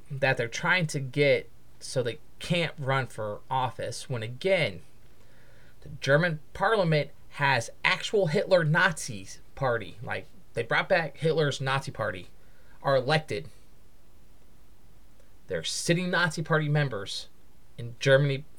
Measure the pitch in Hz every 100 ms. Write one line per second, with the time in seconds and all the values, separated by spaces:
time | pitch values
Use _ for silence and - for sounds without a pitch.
0 | - 135 135 135 117 - 175 180 156 143
1 | 135 139 143 123 - - - - - 135
2 | 120 107 - - - 175 160 - 131 135
3 | 127 - 107 104 - 131 127 - 98 -
4 | - 123 110 123 185 185 123 85 - -
5 | - - - - - - - - 147 -
6 | - 147 175 156 - - 196 220 170 156
7 | 139 - - - 143 127 - - - 180
8 | - 214 175 185 175 180 156 170 185 156
9 | - 101 98 - - - 131 117 90 -
10 | 110 101 - - - - 117 147 175 185
11 | 160 - 160 156 147 - 135 135 143 -
12 | 107 95 - - - - - - - 135
13 | 123 156 - 104 101 - - - - -
14 | - - - - - - - - - -
15 | - - - - - - 156 - - 170
16 | 180 175 175 170 156 156 147 151 139 107
17 | 98 - - - - - - - 120 120
18 | 139 135 143 139 -